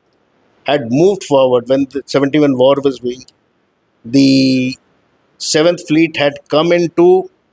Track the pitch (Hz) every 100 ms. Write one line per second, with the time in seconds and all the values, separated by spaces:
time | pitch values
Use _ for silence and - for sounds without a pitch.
0 | _ _ _ _ _ _ - 143 117 127
1 | 185 202 - 143 131 123 117 135 135 139
2 | - 143 139 151 147 127 131 139 139 123
3 | 123 127 - - _ _ _ _ _ _
4 | 117 135 139 135 135 131 127 131 _ _
5 | _ _ _ - - 160 165 175 - 156
6 | 165 - 143 139 - 147 165 175 170 -
7 | 175 185 185 _ _